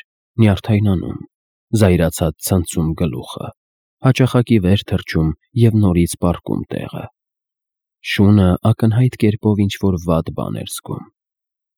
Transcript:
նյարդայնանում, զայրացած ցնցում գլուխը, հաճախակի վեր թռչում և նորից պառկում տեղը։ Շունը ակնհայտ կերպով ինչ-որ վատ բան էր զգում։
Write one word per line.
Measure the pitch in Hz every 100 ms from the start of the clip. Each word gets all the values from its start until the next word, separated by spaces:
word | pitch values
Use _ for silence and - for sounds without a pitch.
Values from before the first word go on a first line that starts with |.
| - _ _ -
նյարդայնանում, | 110 92 - 104 104 92 - - - _ _ _ _
զայրացած | 113 101 85 82 - 82 -
ցնցում | - 95 87 - 80
գլուխը, | 80 85 62 - - - - _ _ _ _
հաճախակի | 135 - 127 123 117 117
վեր | 90 101
թռչում | - 92 - 82 80 78 _
և | 120 117 107
նորից | 101 87 85 -
պառկում | 90 87 - 50 -
տեղը։ | - - - - _ _ _ _ _ _ _ _ _
Շունը | - - 101 104 92 87
ակնհայտ | 113 113 113 110 127 -
կերպով | 107 101 107 104
ինչ-որ | 101 - 98 90
վատ | 87 82 80
բան | - 50 55
էր | -
զգում։ | - - - - _ _ _ _ _ _